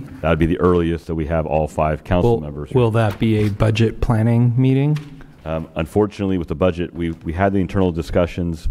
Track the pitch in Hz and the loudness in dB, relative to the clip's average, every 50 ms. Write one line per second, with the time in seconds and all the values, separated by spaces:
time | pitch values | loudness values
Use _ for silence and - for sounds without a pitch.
0 | 139 - - - 76 78 85 78 85 80 85 - 82 90 90 87 85 82 85 78 | -6 -8 -10 -4 -2 0 2 2 2 2 2 2 4 4 4 4 2 0 -2 -4
1 | - - 82 82 76 71 82 80 76 73 73 78 78 73 - - 76 78 78 73 | -4 -6 -6 -4 -2 -2 0 -2 0 0 0 0 0 -2 0 0 0 0 0 -2
2 | - - 92 90 90 120 117 82 76 73 71 73 73 - - 127 120 113 107 117 | -2 0 0 2 4 2 2 0 -2 -6 -10 -10 -8 -2 0 2 2 2 2 2
3 | 113 104 95 - 113 113 107 107 107 104 101 - 110 107 107 110 113 110 - - | 0 0 0 0 0 0 2 2 2 0 0 0 0 2 2 2 2 0 0 0
4 | - - 117 110 113 117 117 117 123 120 117 131 131 131 131 135 139 147 151 147 | 0 0 2 2 2 2 4 4 4 4 4 2 2 2 2 2 2 0 0 -2
5 | - - - - - - - - - 80 80 80 82 - - 80 82 - - 101 | -4 -10 -16 -20 -20 -20 -20 -12 -8 -6 -6 -6 -6 -6 -6 -6 -6 -2 0 0
6 | 107 98 - - 101 95 95 90 80 - 92 71 95 92 82 87 87 - - 82 | 0 0 0 -2 -2 -2 -2 -2 -2 -4 -2 0 0 0 0 0 -4 -6 -4 -4
7 | 85 82 82 - - 82 78 92 98 101 98 101 90 - - 98 92 90 82 82 | -4 -4 -4 -6 -8 -6 -2 0 2 2 2 2 0 0 0 0 0 2 0 -2
8 | 78 - - 92 87 85 - 95 87 85 82 78 - - | -4 -2 0 0 0 0 -2 -4 -4 -4 -4 -4 -4 -4